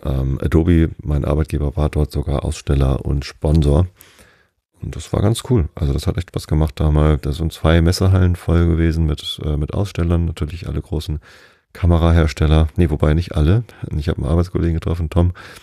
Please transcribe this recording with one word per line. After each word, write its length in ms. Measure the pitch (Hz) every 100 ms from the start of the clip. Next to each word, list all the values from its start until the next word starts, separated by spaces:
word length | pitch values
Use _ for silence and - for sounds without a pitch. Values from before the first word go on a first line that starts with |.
ähm, 360 | - 67 67 65
Adobe, 500 | - 80 87 82 80 -
mein 240 | - 73 69
Arbeitgeber, 500 | 71 76 73 71 69
war 140 | 76
dort 220 | 78 76
sogar 340 | 73 71 71 69
Aussteller 580 | 80 - 69 67 67
und 220 | - 69 -
Sponsor. 640 | - 78 80 71 71 90 - _ _ - _ _ _ _ _
Und 140 | - -
das 160 | -
war 100 | -
ganz 220 | 101 123 -
cool. 180 | 123 73 -
Also 180 | 76
das 140 | 73 -
hat 100 | -
echt 120 | -
Spaß 180 | - -
gemacht, 280 | 76 78 -
da 140 | 78
mal, 260 | 76 76 73
da 140 | 73
sind 200 | 71 80
zwei 300 | - 80 85
Messehallen 540 | 82 90 95 95 90 87
voll 320 | - 85 85
gewesen 380 | 80 82 80 80
mit, 360 | 73 - -
äh, 140 | 73 76
mit 160 | 76
Ausstellern, 520 | - 98 - 85 85 85
natürlich 420 | 82 80 82 -
alle 140 | 76
großen 380 | - 78 - 76 - - _ _ _
Kamerahersteller. 960 | - 85 85 82 85 80 - 78 78 78 -
Nee, 120 | 85
wobei 240 | 76 78
nicht 220 | 80 87 78
alle. 280 | 76 107 117 - - 78
Ich 100 | 76
hab 80 | -
einen 100 | 69
Arbeitskollegen 480 | 82 85 82 85 82
getroffen, 340 | - 82 80
Tom, 240 | 92 90 - - -